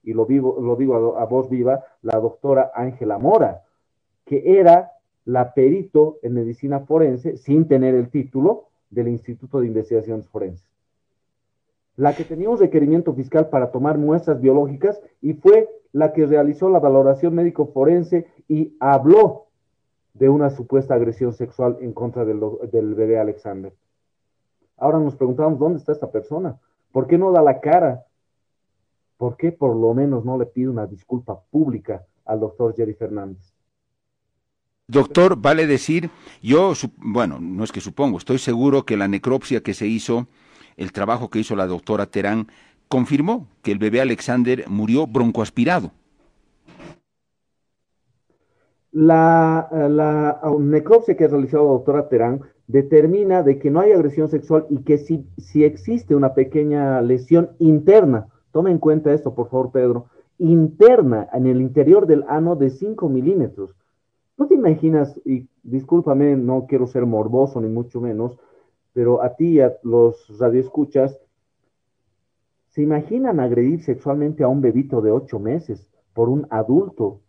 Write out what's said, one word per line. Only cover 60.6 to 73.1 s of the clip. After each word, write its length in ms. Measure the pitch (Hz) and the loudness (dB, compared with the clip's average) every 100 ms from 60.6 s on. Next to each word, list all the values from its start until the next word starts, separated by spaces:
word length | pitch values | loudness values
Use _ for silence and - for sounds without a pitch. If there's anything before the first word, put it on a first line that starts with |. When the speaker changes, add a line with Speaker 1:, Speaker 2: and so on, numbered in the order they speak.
| 156 156 220 247 143 113 104 | 2 6 8 8 4 0 -4
Speaker 1:
en 140 | 127 127 | -2 0
el 140 | 127 | 0
interior 460 | 131 139 147 196 180 | 0 2 6 6 6
del 180 | 147 - | 2 2
ano 280 | 151 165 165 | -2 -2 0
de 140 | 135 | -2
cinco 400 | 131 208 220 165 | -2 -10 -6 -2
milímetros. 640 | 131 135 190 110 90 95 _ _ _ _ _ _ - | -2 0 -2 -4 -6 -16 _ _ _ _ _ _ -6
¿No 100 | 285 | 2
te 80 | 320 | 2
imaginas, 640 | 202 156 160 156 139 - - | 2 0 0 0 -2 -6 -6
y 220 | 127 127 _ | -6 -8 _
discúlpame, 720 | 123 131 135 170 165 139 147 135 | -8 -8 0 0 2 2 2 0
no 300 | 123 131 127 | 0 -2 -2
quiero 200 | 135 123 | -2 -2
ser 180 | 127 120 | -2 -2
morboso 560 | 110 107 123 135 127 | -2 0 0 0 -2
ni 80 | 110 | -6
mucho 320 | 113 120 123 | -6 -8 -8
menos, 380 | 120 107 123 123 _ _ _ _ _ | -8 -6 -8 -10 _ _ _ _ _
pero 280 | 123 120 123 | -2 0 0
a 140 | 123 - | -2 -2
ti 140 | 170 | 2
y 100 | 156 | 4
a 140 | 123 - | 2 0
los 440 | 120 117 117 117 _ 104 | 0 2 2 0 _ -2
radioescuchas, 800 | 123 123 127 151 139 139 135 139 _ _ _ _ _ _ _ _ _ _ _ _ _ _ _ | 0 0 -2 -4 -2 0 -2 -4 _ _ _ _ _ _ _ _ _ _ _ _ _ _ _
¿se 120 | - | -4
imaginan 580 | 151 151 151 | -2 -2 -4